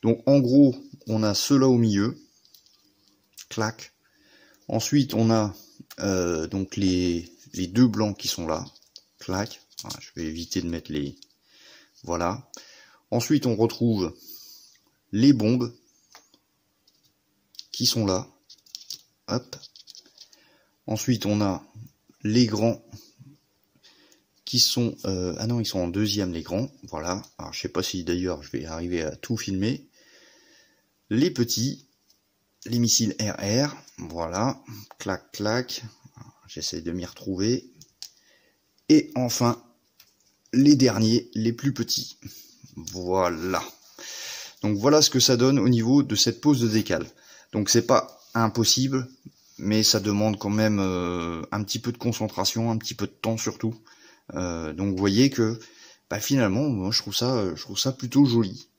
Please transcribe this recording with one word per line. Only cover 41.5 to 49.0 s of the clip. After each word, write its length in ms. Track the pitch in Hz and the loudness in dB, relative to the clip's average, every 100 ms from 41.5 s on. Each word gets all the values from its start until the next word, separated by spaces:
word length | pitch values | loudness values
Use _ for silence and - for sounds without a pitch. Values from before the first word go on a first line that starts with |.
plus 220 | 117 139 | -2 -4
petits. 440 | 123 113 - - - - - - _ - - | -4 -4 -4 -6 -16 -20 -20 -20 _ -20 -16
Voilà. 840 | 85 90 90 95 90 82 90 87 - - - - - - - - - - | -12 -8 0 2 2 0 -2 -2 -4 -18 -20 -18 -16 -14 -14 -14 -16 -6
Donc 160 | 104 101 | -4 0
voilà 240 | 120 151 | 4 4
ce 80 | 147 | 4
que 100 | 131 | 2
ça 160 | 120 120 | 4 4
donne 240 | 131 139 | 4 4
au 80 | 107 | 4
niveau 360 | 120 113 143 | 4 4 4
de 120 | - 107 | 2 0
cette 240 | - 117 | 0 2
pose 220 | 147 135 | 2 2
de 80 | 117 | 2
décal. 360 | 110 - 82 73 _ _ - _ | 0 0 -4 -4 _ _ -20 _
Donc 180 | 110 98 | -4 2
c'est 160 | 117 110 | 2 4
pas 360 | 131 - - - | 2 2 -16 -8
impossible, 760 | 117 113 117 110 - 135 135 | 0 0 2 2 2 2 -2